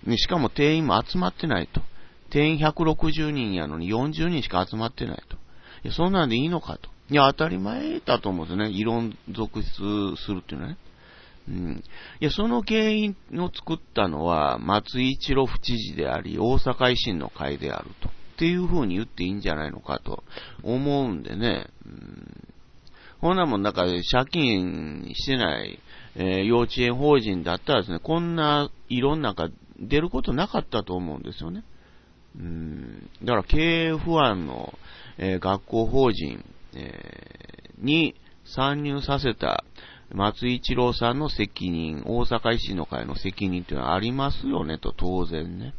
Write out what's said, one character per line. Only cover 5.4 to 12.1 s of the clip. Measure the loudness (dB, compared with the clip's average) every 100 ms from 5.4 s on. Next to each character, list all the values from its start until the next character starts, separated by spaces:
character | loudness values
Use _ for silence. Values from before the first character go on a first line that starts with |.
| -12 -18 -18 -12
い | -6
や、 |
そ | 0 2
ん |
な | 4 2
ん |
で | 2
い | 2
い |
の | -2
か | -6 -10
と。 | -12 -18 0
い | 6
や、 | 6
当 | 6 0
た |
り | 0
前 | -2 -4 -4 -4
だ | 0 0
と | 0
思 | -4
う | -2
ん |
で | -2
す |
ね。 | -2
異 | 0
論 | 0 0 -2 -8 -12
続 | -6 -4 -2
出 | -2 -2 0 0 -2 -4
す | -4
る | -6
っ |
て | -6
い | -10
う |
の | -8
は |
ね。 | -10 -16 -20 -20 -20 -20 -18 -10
う |
ん。 | -6 -6 -6 -10 -14 -16